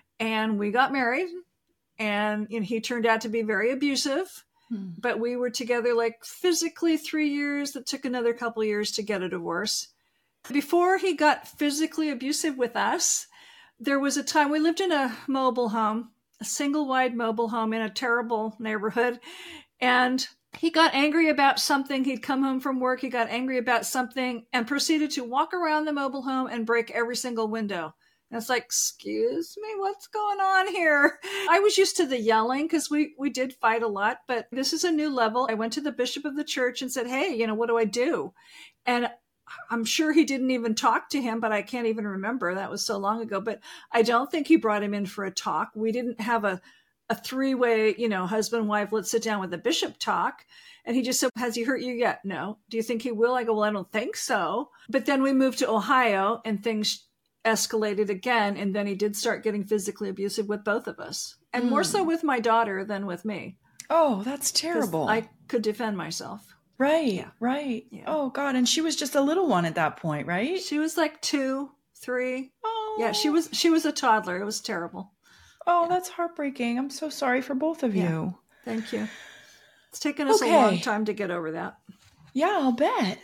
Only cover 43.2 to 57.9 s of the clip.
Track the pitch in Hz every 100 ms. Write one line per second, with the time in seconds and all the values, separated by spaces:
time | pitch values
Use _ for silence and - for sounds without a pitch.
43.2 | 226 196 226 208 - - - 240 226 233
44.2 | 277 330 285 320 220 208 202 202 196 202
45.2 | 196 - - 156 - 220 226 226 247 233
46.2 | 220 233 208 185 - _ _ _ - 220
47.2 | - 262 269 262 240 226 220 208 233 196
48.2 | 185 220 214 233 214 208 202 220 180 233
49.2 | 226 208 185 170 240 330 370 - - 185
50.2 | 202 - - - - - - 240 247 254
51.2 | 262 220 240 233 233 262 247 240 233 -
52.2 | 196 170 175 220 _ 226 226 233 247 214
53.2 | 233 254 233 214 208 208 175 214 247 -
54.2 | - 220 170 196 285 _ - 269 - 277
55.2 | 269 269 262 - - 220 196 262 240 196
56.2 | 196 226 220 202 233 214 208 - - _
57.2 | _ _ 226 220 - 226 214